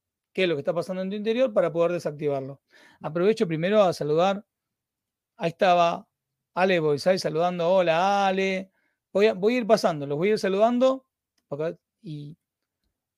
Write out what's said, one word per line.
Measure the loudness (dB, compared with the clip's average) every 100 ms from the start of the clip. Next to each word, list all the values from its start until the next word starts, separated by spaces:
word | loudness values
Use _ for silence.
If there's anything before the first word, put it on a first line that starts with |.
| _ _ _
qué | -2
es | 0
lo | 0
que |
está | -2
pasando | -4 -4 -6
en | -6
tu | -4
interior | -2 0 0
para | 2 0
poder | 2 0
desactivarlo. | 0 -4 -6 -4 -4 -6 -14 _ _ -20 _
Aprovecho | -8 0 0 0 -2
primero | -2 0 4
a | 4
saludar. | 2 0 2 2 0 -8 _ _ _ _ _ _ _ _ _
Ahí | -6
estaba | 0 2 4 4 0 -10 _ _ _ _
Ale | -2 2 2
Boisay | 0 0 0 0
saludando. | -2 -2 -2 0 0
"Hola, | 2 2 2 2 2 0
Ale". | 0 -2 -4 -8 _ _ _ _
Voy | 2 2
a, |
voy | 2 0 0
a |
ir | 2
pasando, | 0 0 -2 -4
los | -2
voy | 0
a |
ir | 0
saludando. | 0 2 2 2 0 0 -8 _ _ _ _
Acá, | -8 -6 -8 _ _
y | -16 -14 -14 -20 _ _ _ _ _ _ _